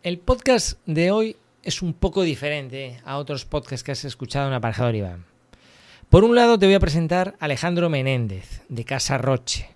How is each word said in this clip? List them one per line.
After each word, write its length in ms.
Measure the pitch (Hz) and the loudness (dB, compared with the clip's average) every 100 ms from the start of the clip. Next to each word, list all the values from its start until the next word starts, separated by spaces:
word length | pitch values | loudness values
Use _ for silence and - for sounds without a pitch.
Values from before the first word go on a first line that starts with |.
El 160 | 180 175 | -6 -6
podcast 580 | - 254 - 247 - - - | -2 0 4 2 2 -8 -4
de 240 | 156 175 | 0 2
hoy 240 | 208 220 - _ _ | 2 0 -6 _ _
es 180 | - - | -10 -6
un 100 | 175 | -6
poco 300 | 156 196 190 | -2 -2 0
diferente 760 | 175 131 143 147 135 131 135 120 | 0 -2 -4 -6 -8 -12 -12 -14
a 140 | - 139 | -10 -8
otros 260 | 147 143 | -6 -8
podcasts 380 | - 147 - 131 | -6 -8 -6 -10
que 80 | - | -8
has 140 | 135 | -8
escuchado 420 | 139 - 127 139 139 | -8 -12 -8 -4 -2
en 80 | |
Aparejador 400 | 131 113 104 120 | -2 -4 -2 -2
Iván. 300 | 110 98 87 87 _ _ _ _ _ - - - | -2 -6 -10 -18 _ _ _ _ _ -20 -20 6
Por 140 | 180 | 6
un 140 | 220 240 | 8 6
lado, 200 | 240 226 | 6 6
te 100 | 190 | 6
voy 100 | 196 | 4
a 40 | |
presentar 540 | 147 156 160 175 185 - | 2 0 0 -2 -2 -6
a 60 | 151 | -6
Alejandro 440 | 135 170 175 170 | -2 -2 0 0
Menéndez, 720 | 147 131 127 113 95 - - - | 0 0 -2 -2 -6 -12 -14 -10
de 160 | 120 | -10
Casa 340 | 117 135 - 135 | -6 -6 -2 -2
Roche. 520 | 123 131 - - - | 0 -2 -2 -8 -8